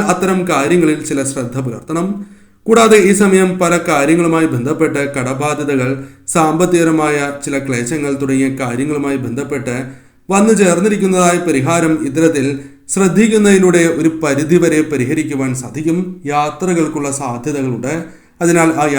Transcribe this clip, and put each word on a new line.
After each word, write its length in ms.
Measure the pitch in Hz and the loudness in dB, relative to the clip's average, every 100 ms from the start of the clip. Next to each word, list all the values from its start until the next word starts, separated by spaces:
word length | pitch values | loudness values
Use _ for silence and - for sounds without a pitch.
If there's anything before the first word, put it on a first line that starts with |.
| 185 | 2
അത്തരം 280 | 180 185 185 175 | 0 0 0 0
കാര്യങ്ങളിൽ 460 | 147 139 175 156 147 - | 0 2 2 2 0 -4
ചില 100 | 139 135 | -4 -4
ശ്രദ്ധ 260 | 139 117 135 127 | -6 -6 -6 -6
പുലർത്തണം. 420 | 107 - 160 190 202 - - _ _ - | -8 -6 -4 -4 -6 -12 -20 _ _ 2
കൂടാതെ 320 | 233 220 214 196 | 4 6 6 6
ഈ 20 | 202 | 4
സമയം 280 | 202 190 185 180 | 4 4 2 0
പല 120 | 170 170 170 | 0 0 0
കാര്യങ്ങളുമായി 580 | 147 139 170 170 160 160 127 | 0 2 2 2 2 0 0
ബന്ധപ്പെട്ട് 460 | 127 156 156 143 139 139 | -2 0 0 -2 -4 -4
കടബാധ്യതകൾ, 720 | 127 131 147 143 143 135 127 135 - - - | -4 -4 -4 -4 -2 -2 -2 -4 -10 -16 -4
സാമ്പത്തികപരമായ 840 | 175 156 156 180 175 165 160 151 147 143 139 | 0 2 2 2 2 2 2 0 0 -4 -6
ചില 120 | - 139 135 | -6 -4 -4
ക്ലേശങ്ങൾ 480 | 120 120 156 143 135 | -4 -4 -4 -4 -4
തുടങ്ങിയ 280 | 135 131 135 135 | -2 0 0 -2
കാര്യങ്ങളുമായി 580 | 127 120 147 147 139 135 117 | -4 -4 -2 -2 -2 -4 -4
ബന്ധപ്പെട്ട് 500 | 120 - 143 127 123 131 - _ _ - | -6 -6 -6 -6 -6 -8 -14 _ _ -2
വന്നു 240 | 196 214 202 | 2 4 4
ചേർന്നിരിക്കുന്നതായ 720 | 185 170 208 208 190 180 180 175 175 | 4 2 0 0 0 2 2 2 0
പരിഹാരം 460 | 135 135 170 160 156 139 | 0 0 0 0 0 -2
ഇത്തരത്തിൽ 380 | 139 160 151 135 139 - - - | 0 2 2 -2 -4 -10 -18 -6
ശ്രദ്ധിക്കുന്നതിലൂടെ 880 | 190 190 165 220 214 202 190 185 175 165 160 | 0 2 4 4 4 4 6 6 4 2 2
ഒരു 100 | 160 - | 0 0
പരിധിവരെ 560 | 151 139 151 170 165 156 156 | -2 -2 2 2 4 2 0
പരിഹരിക്കുവാൻ 600 | 143 123 156 147 139 135 127 | -2 -2 -2 -2 -4 -4 -6
സാധിക്കും. 380 | 113 143 156 175 185 - 139 | -8 -6 -2 -2 -4 -8 -4
യാത്രകൾക്കുള്ള 760 | 147 151 151 180 170 156 151 143 135 | -2 -2 -4 -2 0 0 -2 -4 -4
സാധ്യതകളുണ്ട്, 760 | 135 120 143 143 131 113 127 165 165 - _ - | -6 -6 -6 -4 -4 -4 -4 -6 -8 -16 _ -4
അതിനാൽ 280 | 170 170 165 147 | 0 2 2 2
ആ 40 | 151 | 0